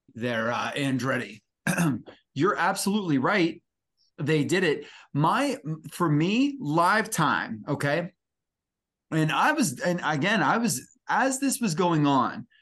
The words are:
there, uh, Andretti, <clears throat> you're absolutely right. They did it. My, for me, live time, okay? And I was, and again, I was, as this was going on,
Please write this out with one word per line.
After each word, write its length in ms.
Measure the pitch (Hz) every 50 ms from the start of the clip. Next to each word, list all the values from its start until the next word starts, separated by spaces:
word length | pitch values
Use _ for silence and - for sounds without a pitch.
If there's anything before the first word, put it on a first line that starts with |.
| _ _ _
there, 360 | 120 110 123 120 113 110 117
uh, 200 | 120 110 107 117 -
Andretti, 680 | 143 143 139 131 127 113 135 123 120 117 101 107 - _ _ _ _ _
<clears throat> 680 | - 175 - 170 160 123 104 - - - - _ _ _
you're 220 | - 143 196 196 139
absolutely 600 | 160 180 196 190 - 202 196 214 202 175 147 135
right. 440 | 123 160 196 208 170 165 - - _ _ _ _ _ _ _ _ _ _ _ -
They 260 | 156 131 160 156 143
did 200 | 120 151 190 185
it. 220 | 165 143 117 - - - - - _ _
My, 440 | 143 147 165 196 226 277 285 240 - - 151 160 156 - -
for 180 | - - 180 165
me, 480 | 147 147 156 180 208 240 269 285 277 -
live 500 | - 143 147 165 165 180 202 214 214 214
time, 540 | - - 160 139 113 85 95 - 113 110 104 -
okay? 420 | 143 139 - 143 143 165 175 175 - _ _ _ _ _ _ _ _ _ _ _ _ _ _ _ _ _ _ _
And 200 | - 156 156 156
I 220 | 131 143 185 269 302
was, 260 | 320 269 165 127 117
and 220 | - 175 175 - -
again, 400 | 139 156 147 131 190 214 214 156
I 140 | 135 165 226
was, 240 | 233 226 143 123 - - _ _ _ -
as 320 | 156 180 240 269 262 262
this 220 | - 269 - -
was 120 | 240 214 156
going 320 | 156 185 175 170 156 147
on, 420 | 143 143 131 120 101 - 78 - - _ _